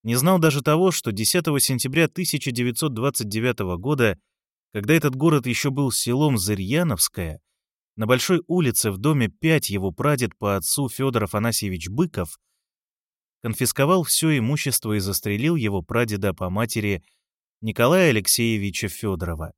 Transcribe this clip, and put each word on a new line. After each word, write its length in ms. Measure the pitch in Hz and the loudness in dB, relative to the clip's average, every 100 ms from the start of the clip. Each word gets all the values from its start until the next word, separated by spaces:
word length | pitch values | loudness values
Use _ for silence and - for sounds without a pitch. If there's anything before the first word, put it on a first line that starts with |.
Не 100 | 113 | 0
знал 240 | 117 156 185 | 2 4 6
даже 240 | 160 143 | 4 2
того, 300 | 143 156 185 | 2 4 4
что 180 | 160 120 | 2 -4
десятого 480 | 101 110 180 165 143 | -2 0 0 0 0
сентября 480 | - 127 131 143 160 | 0 -2 0 0 0
тысяча 460 | - 180 147 143 | 0 -4 -2 -4
девятьсот 420 | 123 123 120 160 | -2 -2 -2 -4
двадцать 340 | 113 139 - 107 | 0 -2 -2 -4
девятого 500 | 110 123 117 95 87 | -2 -2 -2 -4 -2
года, 380 | 117 147 113 87 _ _ _ _ _ | -2 2 2 0 _ _ _ _ _
когда 220 | 104 104 | -6 2
этот 220 | 160 147 131 | 2 2 2
город 320 | 165 151 123 | 2 2 0
еще 240 | 117 147 | -2 -2
был 180 | 135 139 | 0 0
селом 480 | - - 127 151 117 | 0 -2 2 2 2
Зырьяновское, 1000 | 92 101 95 147 175 107 - - 85 76 _ _ _ _ _ - | 0 -2 0 0 0 0 -2 -4 -8 -8 _ _ _ _ _ -8
на 60 | 107 | 0
Большой 360 | 127 - 175 - | 0 2 -2 0
улице 440 | 180 143 - 110 | 0 2 0 -2
в 40 | 95 | 0
доме 320 | 135 147 113 | 0 2 0
пять 400 | - 160 160 - | 0 0 0 0
его 240 | 98 95 | -2 -4
прадед 420 | 80 135 143 113 - | -2 0 0 -2 -2
по 180 | 104 98 | -2 -2
отцу 320 | - - 127 | -2 -2 -4
Федор 360 | - 135 117 | -2 -2 0
Афанасьевич 680 | 104 104 117 110 104 92 85 | -2 -2 -2 -2 -4 -6 -6
Быков 500 | 110 175 - 85 - _ _ _ _ _ _ _ _ _ _ | -2 -2 -2 -8 -10 _ _ _ _ _ _ _ _ _ _
конфисковал 640 | 117 107 123 - 139 185 | -8 -2 -2 0 2 2
все 340 | 160 - 160 147 | 2 0 2 2
имущество 560 | 113 147 139 - 110 | 2 0 0 -2 0
и 60 | 107 | -2
застрелил 540 | 95 95 107 101 147 | 0 -2 -2 0 0
его 280 | 170 107 98 | 0 0 -2
прадеда 500 | 80 117 120 101 98 | -2 -2 0 0 -2
по 160 | 82 90 | -2 -4
матери 560 | 95 117 113 104 90 _ _ _ _ _ _ | -2 -2 -2 -2 -2 _ _ _ _ _ _
Николая 480 | 110 - 120 180 170 | -6 2 4 6 4
Алексеевича 800 | 110 90 - 117 110 101 - 101 | 4 2 0 2 0 -2 -4 -6
Федорова 640 | - 107 90 85 80 80 | -4 -4 -2 -4 -6 -8